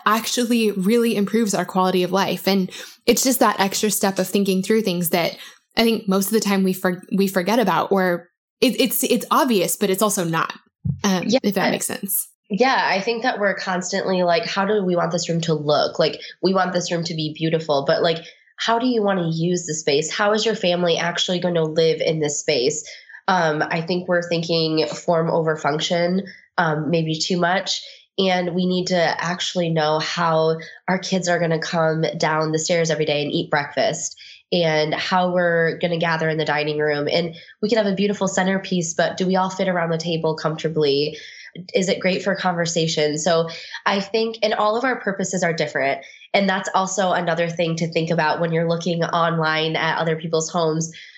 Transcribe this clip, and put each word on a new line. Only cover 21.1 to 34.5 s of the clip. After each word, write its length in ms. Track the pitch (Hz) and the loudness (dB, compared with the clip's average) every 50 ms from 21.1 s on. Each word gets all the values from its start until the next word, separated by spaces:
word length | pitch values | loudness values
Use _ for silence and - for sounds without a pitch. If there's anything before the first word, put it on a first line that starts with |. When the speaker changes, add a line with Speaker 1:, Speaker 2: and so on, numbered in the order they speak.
| 170 - - - 180 170 | -2 -2 -2 -2 -2 0
Speaker 2:
gonna 260 | 175 180 175 165 160 | 0 0 0 0 0
live 380 | 156 156 170 165 160 156 - | 0 2 2 4 4 2 2
in 180 | - - 160 160 | 2 0 0 0
this 200 | 147 147 147 - | 0 -2 -2 -4
space? 460 | - - 147 123 120 147 156 - - - - - - - - - - - | -2 0 0 2 2 0 0 -2 -8 -12 -18 -20 -20 -20 -20 -8 -2 0
Um, 360 | 185 180 165 156 151 156 156 | 2 2 2 2 0 0 -2
I 140 | - 175 170 | -2 -2 -4
think 260 | 160 - 185 180 180 - | -2 -2 -2 -2 0 0
we're 200 | 175 175 170 - | 0 0 0 0
thinking 580 | 170 165 165 - 170 165 160 160 156 156 151 | -2 -2 -2 0 0 0 0 0 2 0 0
form 440 | - - - - - 170 160 165 165 | 0 -2 -6 -2 0 2 2 2 2
over 260 | - 170 160 160 156 | 0 0 0 0 -2
function, 680 | 156 - 143 147 156 - - 180 170 175 175 185 190 196 - - - - _ - 185 | -2 0 -2 -2 0 -2 0 0 0 2 2 0 -2 -2 -6 -12 -20 -20 _ -2 -2
um, 320 | 170 160 151 156 151 139 | 0 0 0 0 0 0
maybe 280 | 170 165 160 160 156 160 | 0 0 0 0 -2 -2
too 200 | - - 190 175 | -2 -2 0 0
much. 440 | 170 170 185 196 190 - - - - - - - _ _ _ | 0 0 0 0 -2 -4 -6 -6 -8 -14 -20 -20 _ _ _
And 380 | - 190 185 180 180 175 175 165 | -2 0 2 2 0 0 -2 -2
we 120 | 185 180 | 0 0
need 220 | 180 180 180 180 185 | 0 0 0 0 0
to 80 | 185 | 2
actually 760 | 175 160 - - - - 170 180 175 - - - 180 175 165 | 2 2 2 0 -2 -4 -4 -4 -4 -6 -4 -2 -2 0 0
know 280 | 165 160 151 151 156 156 | 2 2 2 2 2 0
how 600 | 156 - - 170 170 165 160 160 160 160 160 160 - - - - - | -2 -4 -2 0 0 2 2 2 2 2 0 -2 -4 -14 -18 -10 -4
our 120 | - 185 185 | -4 -2 -2
kids 300 | 185 - 190 185 - 170 | -2 -2 -2 0 0 2
are 120 | 175 160 | 0 2
gonna 180 | 170 160 165 156 | 2 0 0 -2
come 460 | 160 - - 170 160 160 156 160 160 - - 165 | -2 -2 0 0 2 2 2 0 0 -2 -2 0
down 340 | 165 156 156 156 156 156 | 0 0 0 0 0 0
the 80 | 156 160 | 0 -2
stairs 300 | 160 - 175 165 165 165 | 0 0 0 2 2 2
every 160 | 151 151 156 | 0 0 0
day 160 | 156 147 147 | 0 0 0
and 100 | 147 147 | -2 -2
eat 180 | - 170 - - | -2 -2 -2 0
breakfast, 640 | 156 147 143 - - - 113 101 160 - - - - - - - - - _ - | -2 -2 -2 -2 -2 0 0 0 0 -2 -6 -10 -10 -12 -20 -20 -20 -16 _ -2